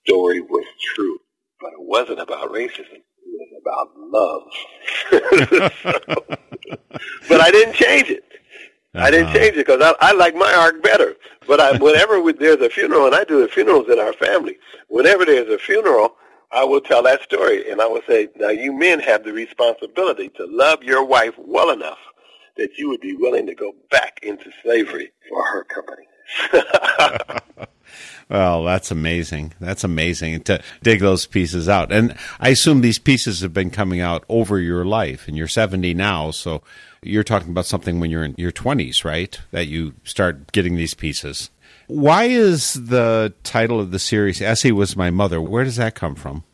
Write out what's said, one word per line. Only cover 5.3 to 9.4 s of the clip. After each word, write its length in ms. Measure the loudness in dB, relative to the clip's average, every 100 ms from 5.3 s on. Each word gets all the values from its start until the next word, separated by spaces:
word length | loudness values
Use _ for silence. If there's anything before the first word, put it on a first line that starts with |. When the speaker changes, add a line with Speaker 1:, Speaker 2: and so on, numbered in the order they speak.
| 2 4 2 0 -4
Speaker 1:
So, 540 | -6 -6 -4 -8 -8 -16 _ -20 -18 -18 _ -18 -16 -12 2
but 120 | 6
I 100 | 8
didn't 220 | 6 4 2
change 340 | 2 2 0
it. 140 | -4 -10 -20 _ -20 -20 _ _
I 180 | -2 2
didn't 160 | 4 4
Speaker 2:
Uh-huh. 100 |
Speaker 1:
change 200 | 2